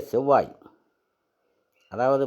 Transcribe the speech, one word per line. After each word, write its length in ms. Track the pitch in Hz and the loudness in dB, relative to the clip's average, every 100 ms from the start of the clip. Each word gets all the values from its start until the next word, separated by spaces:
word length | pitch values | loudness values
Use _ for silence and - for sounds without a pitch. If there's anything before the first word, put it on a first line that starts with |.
| - | 0
செவ்வாய், 400 | 117 139 131 80 - - _ _ _ _ _ _ _ _ _ _ _ _ | -2 2 2 0 -8 -20 _ _ _ _ _ _ _ _ _ _ _ _
அதாவது 320 | 107 127 135 | -4 0 0